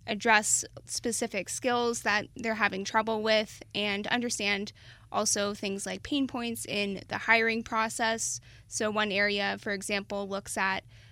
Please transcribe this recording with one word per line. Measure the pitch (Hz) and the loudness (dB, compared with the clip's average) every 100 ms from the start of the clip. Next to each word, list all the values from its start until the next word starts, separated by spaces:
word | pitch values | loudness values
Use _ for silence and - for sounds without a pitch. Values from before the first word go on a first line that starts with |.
| - | -6
address | 208 233 214 214 - - - - | 0 6 6 6 0 0 -10 -10
specific | - 247 220 233 202 175 | -4 -2 -2 -2 -2 -4
skills | - 262 247 240 233 | -2 0 2 2 0
that | 226 208 - - | 0 0 0 -4
they're | 233 220 | -4 2
having | 208 190 | 0 0
trouble | 196 226 220 220 | -2 0 2 2
with, | 220 214 214 - - 202 | 4 4 2 -6 -10 -4
and | 208 202 208 | -2 -2 0
understand | 240 240 - 202 202 208 - - - - | 0 0 -2 0 0 -2 -10 -20 -20 -6
also | - 214 208 202 | -2 2 2 0
things | 208 202 196 196 | -2 -4 -4 -6
like | 190 | -8
pain | - 294 262 | -2 0 0
points | 247 233 226 - | -2 -4 -4 -4
in | 208 202 190 - | -2 -2 -4 -6
the | 190 | -2
hiring | - 226 226 226 | 4 6 4 0
process. | 220 226 220 - 226 226 - - - - - | -2 0 0 0 0 0 -2 -6 -10 -20 -10
So | - 214 | -2 0
one | 208 214 | 2 2
area, | 190 202 202 202 196 | 4 2 2 0 -2
for | 214 | -4
example, | 202 196 202 196 202 202 | -4 -2 -2 -2 -4 -4
looks | 196 - - | -4 -4 -2
at | 190 190 - - - | 0 0 -6 -18 -20